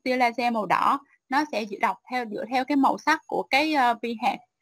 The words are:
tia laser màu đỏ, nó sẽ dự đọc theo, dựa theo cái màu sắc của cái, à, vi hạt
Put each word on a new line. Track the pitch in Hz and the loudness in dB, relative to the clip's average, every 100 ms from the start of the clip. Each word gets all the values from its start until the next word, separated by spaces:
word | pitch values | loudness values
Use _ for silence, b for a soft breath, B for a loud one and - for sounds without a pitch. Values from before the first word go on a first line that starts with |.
tia | 254 254 | -2 0
laser | 240 233 240 | 0 0 -2
màu | 226 180 | -2 0
đỏ, | - 208 277 b b - | 2 2 0 b b -4
nó | 269 294 | -2 -2
sẽ | 208 | -4
dự | 214 - | -6 -2
đọc | 220 - - | -2 -2 -8
theo, | 247 226 | -6 -6
dựa | 202 220 | -8 -4
theo | 254 | -2
cái | 262 285 | 0 2
màu | 247 202 | 2 2
sắc | 294 311 - | 0 -2 -2
của | - - | -6 0
cái, | 269 311 | 0 2
à, | 294 240 226 | 2 2 0
vi | 233 226 | -4 -4
hạt | 220 - _ _ | -4 -4 _ _